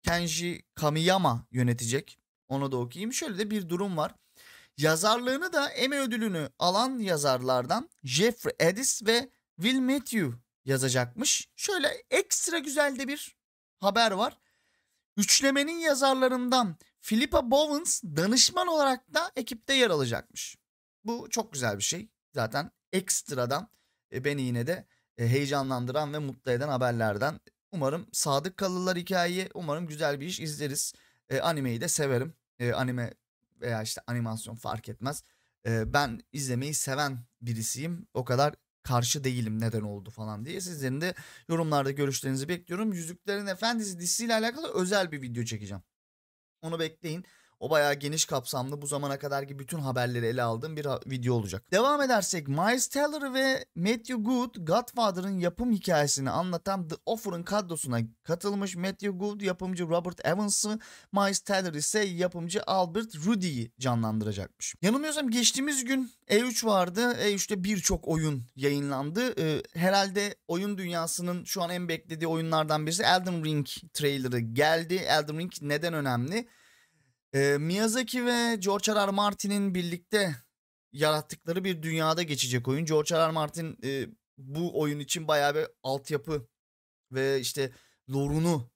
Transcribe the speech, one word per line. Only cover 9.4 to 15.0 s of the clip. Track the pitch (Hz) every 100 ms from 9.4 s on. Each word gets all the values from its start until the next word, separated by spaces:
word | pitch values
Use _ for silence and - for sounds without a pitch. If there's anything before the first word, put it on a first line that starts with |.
| _ -
Will | 196 262
Matthew | 254 277 - 226 147 120 _ _ 131
yazacakmış. | 135 131 127 120 - 277 - - -
Şöyle | - 381 285 - -
ekstra | 359 392 - - 339
güzel | 294 277 285 254
de | 269
bir | 294 - _ _ _ _ _
haber | 196 202 226
var. | 190 254 - _ _ _ _ _ _